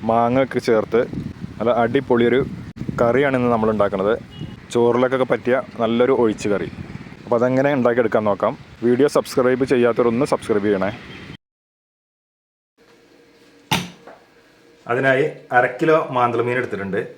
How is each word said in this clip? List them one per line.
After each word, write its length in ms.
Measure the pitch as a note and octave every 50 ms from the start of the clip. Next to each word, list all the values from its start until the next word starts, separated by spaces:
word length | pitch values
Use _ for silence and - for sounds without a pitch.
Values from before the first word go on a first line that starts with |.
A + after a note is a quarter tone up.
| G#2 A2
മാങ്ങയൊക്കെ 520 | A2+ A#2 A#2 A#2 B2 C3+ C3+ B2+ - B2 -
ചേർത്ത് 340 | - A#2 A2 G2+ - - A#2 C3 - - - - - - - - - - -
നല്ല 120 | G#2+ A#2 A#2 A#2
അടിപൊളിയൊരു 580 | A#2 A#2 A#2+ C#3 C3 - B2+ A#2 A#2 A#2 - C3+ C3+ - - - - - - - - - - -
കറിയാണ് 360 | B2 A#2 A#2 C3 D3 C#3+ C3+ B2+
ഇന്ന് 120 | B2 A#2+ A#2+
നമ്മൾ 140 | A2+ G#2+ A2 A2
ഉണ്ടാക്കുന്നത്. 380 | G#2 G2+ G2+ G2 G2 F#2+ G#2 A2+ - - - - - - - - - - - -
ചോറിലേക്കൊക്കെ 540 | A#2+ A#2 A#2+ A#2 A#2+ B2+ B2+ C3 B2+ C3 B2
പറ്റിയ 220 | C3 A2+ - A#2+ B2 C3+ - - - G#2+
നല്ലൊരു 320 | A#2 A2 A#2 A#2 B2 B2+ C3 A#2
ഒഴിച്ച് 260 | B2 A2 G#2 - - G#2+
കറി. 160 | G2+ F#2+ E2+ - - - - - - - - - - - -
അപ്പോൾ 120 | - A#2+ A#2
അതെങ്ങനെ 320 | A#2+ B2+ C3 C3 C#3 C#3+ D3 C3+
ഉണ്ടാക്കിയെടുക്കാൻ 460 | A#2 A#2+ A#2+ A#2+ A#2 G#2+ - A#2 G#2+ G#2
നോക്കാം. 220 | G2 F2+ - G#2+ C#3 - - - - - A2+
വീഡിയോ 220 | A#2 B2 B2 C#3 D3 -
സബ്സ്ക്രൈബ് 500 | D3+ A#2+ - - C#3 B2+ B2+ C3 B2+ C3+ B2+
ചെയ്യാത്തവരൊന്ന് 540 | C#3 B2 A#2+ A#2+ A#2 A#2+ B2 A#2+ A2+ A#2 C#3+ -
സബ്സ്ക്രൈബ് 340 | - - - - A2+ G#2 G2 G#2+
ചെയ്യണേ. 220 | G#2 F#2+ F#2+ G2 A2 - - - - - - - - - _ _ _ _ _ _ _ _ _ _ _ _ _ _ _ _ _ _ _ _ _ _ _ _ _ _ _ _ _ _ - _ _ _ - _ _ _ _ _ _ _ _ - _ _ - - - - - - - - - - - _ _ _ _ _ _ _ _ _ _ _ _ -
അതിനായി 340 | A#2+ B2+ C3+ C3+ C3 C3 D3+ D3+ - - - - C3 B2
അര 80 | A#2+ - - -
കിലോ 160 | E3 E3 D#3 D#3+ D3 - C3+
മാന്തൾ 260 | B2 A#2+ A#2+ A2+ A#2 A#2 A#2+
മീൻ 100 | B2 B2+
എടുത്തിട്ടുണ്ട്. 380 | A#2+ - G#2+ F#2+ G2 G2 F#2 G#2 B2 - -